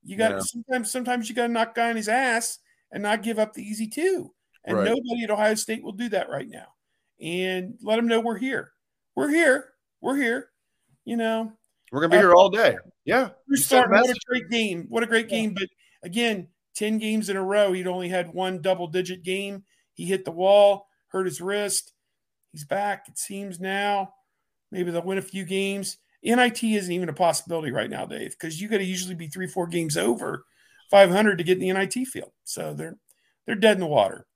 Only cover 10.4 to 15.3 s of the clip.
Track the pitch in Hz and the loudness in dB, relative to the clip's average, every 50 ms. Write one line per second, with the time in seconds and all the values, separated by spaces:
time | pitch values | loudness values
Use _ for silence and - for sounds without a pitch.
10.4 | - _ _ _ _ _ _ _ _ _ _ _ _ 233 233 233 226 220 226 220 | -6 _ _ _ _ _ _ _ _ _ _ _ _ -6 -4 -2 0 0 0 -2
11.4 | 226 220 220 _ _ _ _ _ _ _ 120 139 160 170 170 208 202 180 175 175 | -4 -6 -10 _ _ _ _ _ _ _ -2 0 2 6 8 8 10 10 10 10
12.4 | 196 196 185 220 226 147 101 - - - _ _ _ - 202 262 262 190 - _ | 10 8 6 4 4 4 4 0 -10 -18 _ _ _ 0 2 2 0 0 -6 _
13.4 | _ - 277 240 - - 262 254 247 196 196 208 247 247 247 - - - 247 247 | _ -2 0 0 2 6 6 6 6 8 6 6 6 4 0 -4 -4 -4 -4 -4
14.4 | - 170 233 233 220 208 175 170 165 - 226 226 233 220 226 226 226 220 | -4 -2 -2 0 0 0 -2 -6 -8 -4 -2 -2 0 2 0 0 0 0